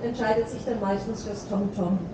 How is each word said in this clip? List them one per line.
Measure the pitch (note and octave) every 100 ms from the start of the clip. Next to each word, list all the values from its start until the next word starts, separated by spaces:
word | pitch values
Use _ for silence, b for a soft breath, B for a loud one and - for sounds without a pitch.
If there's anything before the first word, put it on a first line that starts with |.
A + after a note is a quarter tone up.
entscheidet | A#3+ - A3 A3 A#3
sich | - -
dann | A3
meistens | G3+ G3+ - A3+
fürs | G#3 G3+ -
TomTom. | G3+ G3+ - F3+ F#3 -